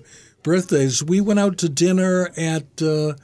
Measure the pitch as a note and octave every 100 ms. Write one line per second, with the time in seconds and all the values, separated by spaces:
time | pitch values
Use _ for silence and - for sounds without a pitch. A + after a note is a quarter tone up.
0 | - - - _ - F3+ F3+ D3+ C3+ B2
1 | D3 F#3+ G#3 G#3 G3+ F3 F3 C3+ F3 F#3
2 | F#3 F3+ F3 - E3 D#3+ D3+ - D#3 D3+
3 | D3+ C#3